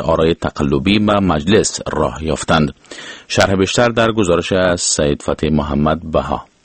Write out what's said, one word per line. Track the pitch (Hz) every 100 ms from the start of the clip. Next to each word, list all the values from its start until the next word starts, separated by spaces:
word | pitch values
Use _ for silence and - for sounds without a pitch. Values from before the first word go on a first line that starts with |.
| 64
آرای | 80 80
تقلبی | 82 - - 73 69 80 104
به | 104 101
مجلس | 95 80 76 104 78 - -
راه | 73 73 60
یافتند. | 80 69 - 82 73 - _ - - - -
شرح | - 95 98
بیشتر | 95 - 120
در | 117 113
گزارش | 110 92 85 85
از | 95 92 87
سید | - - 76 71
فتح | - 71 78
محمد | 76 67 71 76 80 80
بها. | 76 67 62 - _